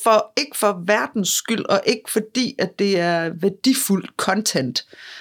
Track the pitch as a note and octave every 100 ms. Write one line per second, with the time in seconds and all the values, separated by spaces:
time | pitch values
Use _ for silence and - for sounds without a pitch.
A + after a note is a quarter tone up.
0 | A#3 G#3+ - - D4 - G#3 F#3 E3+ G#3+
1 | C#4 A3+ F#3 - - A3+ - G3 - B3
2 | - A3 A3 B3+ B3 - F3+ - G3+ F#3
3 | E3+ E3+ E3 E3+ G3 G3 C4 C4 - G3
4 | - - - G3 G#3+ D#3+ C3 - - -
5 | - -